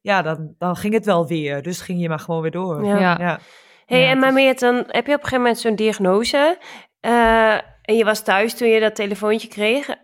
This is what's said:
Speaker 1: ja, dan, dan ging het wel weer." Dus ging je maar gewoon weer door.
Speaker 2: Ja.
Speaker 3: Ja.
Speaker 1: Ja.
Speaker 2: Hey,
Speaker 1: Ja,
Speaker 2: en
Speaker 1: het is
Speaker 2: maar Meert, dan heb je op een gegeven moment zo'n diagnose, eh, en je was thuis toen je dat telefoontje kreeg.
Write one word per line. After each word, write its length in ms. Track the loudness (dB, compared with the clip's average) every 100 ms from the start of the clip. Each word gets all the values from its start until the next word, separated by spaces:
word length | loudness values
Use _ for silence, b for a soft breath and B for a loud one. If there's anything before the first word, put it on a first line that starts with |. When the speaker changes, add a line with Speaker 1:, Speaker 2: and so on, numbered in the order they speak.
Speaker 1:
ja, 200 | -4 -2
dan, 340 | -2 -6 -10 -8
dan 180 | -6 -4
ging 180 | -2
het 120 | -2 0
wel 220 | 0 0
weer." 340 | -4 -4 -6
Dus 200 | -8 -10
ging 200 | -8 -4
je 80 | -4
maar 100 | -4
gewoon 220 | -6 -6
weer 100 | -4
door. 340 | -6 -6 -4 0
Speaker 2:
Ja. 140 | 2
Speaker 3:
Ja. 180 | 2 0
Speaker 1:
Ja. 200 | -2 -6 B B B B -2
Speaker 2:
Hey, 140 | 2
Speaker 1:
Ja, 40 |
Speaker 2:
en 40 | 4
Speaker 1:
het 80 | 4
is 60 |
Speaker 2:
maar 100 | 4
Meert, 260 | 4 4 2
dan 160 | 2 0
heb 120 | -2
je 100 | -4
op 80 | 0
een 60 |
gegeven 240 | -2 -2 0
moment 220 | 0 0
zo'n 160 | -2 0
diagnose, 840 | 0 0 2 2 0 0 0 0 B B B _
eh, 540 | 0 2 4 4 4 2 -4 -12
en 140 | -2 2
je 80 |
was 200 | 2 0
thuis 300 | 0 2 0 0
toen 100 | 2
je 100 | 2
dat 160 | 2 -2
telefoontje 520 | -6 -4 -2 -2 -4
kreeg. 420 | -4 -2 -2 -4 -10